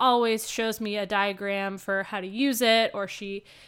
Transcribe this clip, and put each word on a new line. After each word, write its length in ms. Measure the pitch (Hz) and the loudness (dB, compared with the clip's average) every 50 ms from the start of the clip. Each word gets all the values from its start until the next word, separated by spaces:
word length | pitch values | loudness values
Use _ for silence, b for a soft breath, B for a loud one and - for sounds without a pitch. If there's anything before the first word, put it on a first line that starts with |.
always 480 | - 262 247 240 240 226 220 220 220 - | 4 4 4 6 4 2 2 0 -2 -4
shows 320 | - - 226 226 220 220 | -4 -2 -2 -2 -2 -2
me 160 | 233 208 208 | -4 -4 -4
a 80 | 208 202 | -4 -2
diagram 720 | 185 214 202 202 202 196 185 202 202 196 196 196 196 196 | 0 2 2 2 2 0 -4 -4 -4 -2 -2 -2 -4 -6
for 280 | 190 - - 196 190 196 | -8 -4 -2 -2 -2 -2
how 180 | - - 202 185 | -4 -6 -6 -6
to 40 | |
use 360 | 190 196 226 269 285 262 220 247 | -6 -2 0 0 2 2 2 4
it, 300 | 226 226 226 226 220 - | 4 6 4 4 2 0
or 120 | 202 196 | -4 -6
she, 380 | 185 - - 208 196 196 196 - B B B B | -6 -8 -10 -10 -8 -10 -10 -12 B B B B